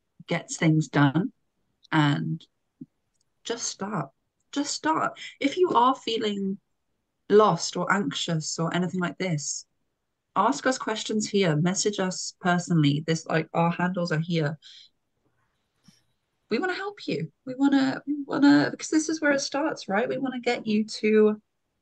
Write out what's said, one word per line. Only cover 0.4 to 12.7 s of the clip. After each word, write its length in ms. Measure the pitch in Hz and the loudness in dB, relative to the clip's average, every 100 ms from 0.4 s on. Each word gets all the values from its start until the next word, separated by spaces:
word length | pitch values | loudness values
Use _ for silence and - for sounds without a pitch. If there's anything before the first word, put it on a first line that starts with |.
| - - | -6 0
things 300 | 170 156 156 | 2 2 2
done 440 | 151 143 156 233 - _ _ _ _ _ | 2 4 2 -2 -8 _ _ _ _ _
and 540 | 160 147 160 160 160 - _ _ _ - _ _ _ _ _ | 2 2 0 -2 -6 -10 _ _ _ -20 _ _ _ _ _
just 240 | - 233 - | -10 -8 -8
start. 420 | - 196 196 143 _ _ _ _ | -8 -6 -4 -6 _ _ _ _
Just 220 | 285 285 | -6 -4
start. 460 | - 302 - - - - - | -2 -2 0 -2 -6 -16 -4
If 180 | 277 370 | -4 0
you 120 | 359 | 2
are 240 | 349 254 277 | 4 4 2
feeling 640 | - 226 214 202 196 196 _ _ _ _ _ _ - | -4 -2 -2 -2 -4 -6 _ _ _ _ _ _ 4
lost 460 | 202 214 165 - 180 | 6 6 4 -2 -4
or 160 | 175 | 0
anxious 680 | 196 185 - - 160 151 - | 0 0 -4 -4 -4 -4 -4
or 140 | 165 | -2
anything 280 | 175 175 185 | -2 -2 -2
like 160 | 175 - | -4 -4
this, 480 | 185 151 - - - _ _ _ _ _ _ 180 | -4 -4 -4 -10 -14 _ _ _ _ _ _ 0
ask 300 | 214 285 262 | 0 0 -2
us 100 | 254 | -2
questions 500 | - 220 - 220 208 | -4 -6 -4 -4 0
here, 260 | 202 185 151 | 2 2 2
message 440 | 175 196 214 208 | 0 0 -2 -2
us 340 | 185 180 - - | -4 -4 -10 -4
personally. 640 | 180 175 - | 0 0 2